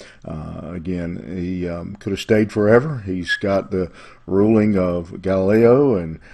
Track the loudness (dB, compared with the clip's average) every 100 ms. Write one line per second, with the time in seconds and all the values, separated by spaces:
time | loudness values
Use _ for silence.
0 | -20 -18 -12 -12 -10 -12 -12 -10 -8 -6
1 | -6 -8 -10 -8 -6 -6 -6 -8 -10 -10
2 | -8 -6 0 2 2 2 4 4 4 -8
3 | -6 -6 -4 -4 -2 -2 -2 -4 -4 -8
4 | -20 -18 -2 2 4 4 4 2 0 -2
5 | -6 -8 -2 0 2 4 6 6 4 0
6 | -4 -10 -16